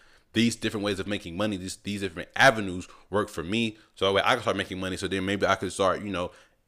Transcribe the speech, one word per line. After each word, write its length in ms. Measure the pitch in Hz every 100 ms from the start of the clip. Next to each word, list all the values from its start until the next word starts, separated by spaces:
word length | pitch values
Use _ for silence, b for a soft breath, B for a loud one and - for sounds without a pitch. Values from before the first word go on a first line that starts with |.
| b b b
these 220 | - 117
different 300 | 110 113 110
ways 160 | 101 95
of 80 | 98
making 280 | 104 90 85
money, 200 | 107 98
these, 200 | 95 -
these 240 | - 101
different 280 | 98 85 - -
avenues 500 | 131 110 98 90 - B B
work 180 | 101 98
for 140 | -
me. 340 | 82 110 113 107 B -
So 100 | 95
that 80 |
way 80 | 98
I 100 | 101
can 80 | 123
start 140 | 107 95
making 220 | 92 92
money. 180 | 92 90
So 120 | 92
then 180 | 95 95
maybe 180 | 101
I 120 | 92 95
could 160 | 95
start, 300 | - 95 85
you 80 | 104
know, 200 | 90 90 b b b